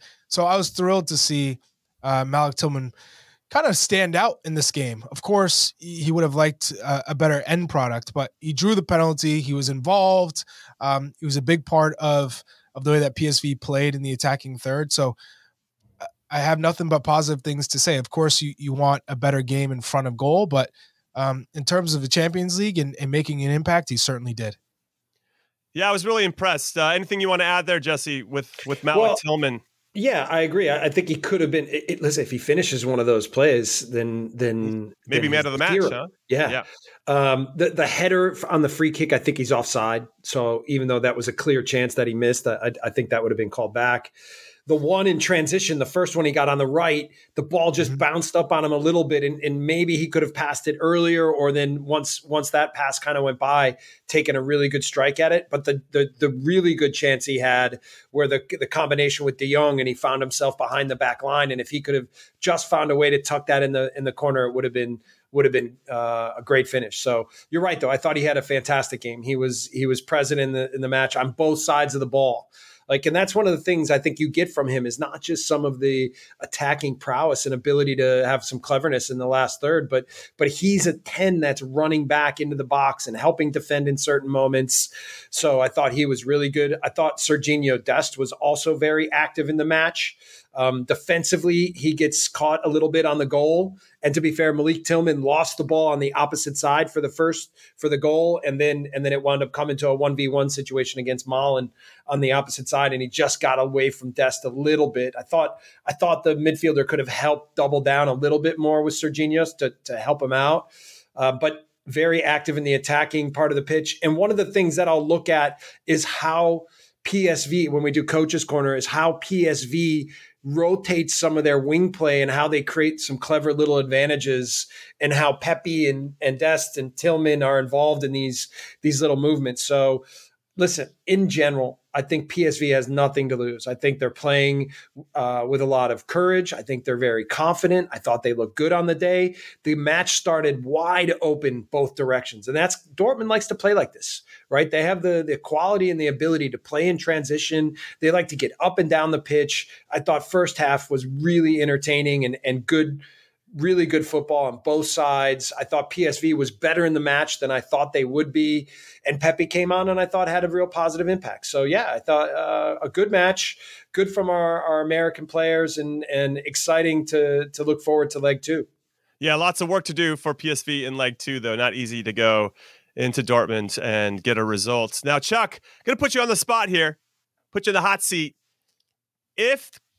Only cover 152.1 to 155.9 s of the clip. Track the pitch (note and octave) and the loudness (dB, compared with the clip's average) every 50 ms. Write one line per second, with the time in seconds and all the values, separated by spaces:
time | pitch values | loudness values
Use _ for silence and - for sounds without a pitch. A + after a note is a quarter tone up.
152.1 | C#3+ C#3 C3 B2 B2+ - - C3 B2+ B2+ - - E3 D#3 D#3 D3+ C#3+ C#3+ - - | 0 0 0 -2 -4 -4 -2 -2 -4 -2 0 2 2 2 2 2 -2 -8 -12 -18
153.1 | _ _ _ _ _ _ _ _ - C#3+ D#3 F3+ F#3 F3+ E3+ - D#3+ D#3 - - | _ _ _ _ _ _ _ _ -8 -2 0 2 2 2 2 2 0 0 0 -2
154.1 | D#3 D3 D3 D3 D3+ C#3+ C#3 B2+ A#2+ - - D3+ D3+ D#3 D3+ - - E3 D3 C#3+ | -2 -4 -2 0 0 0 0 -2 -4 -4 -2 -2 0 0 -2 -2 -2 0 0 2
155.1 | C#3 C#3 C3+ C3+ C3+ C3 - - - - C3+ - D#3+ D3 C#3 - | 2 2 2 0 0 -2 -6 -8 -8 -8 -6 -2 -2 -2 -2 -4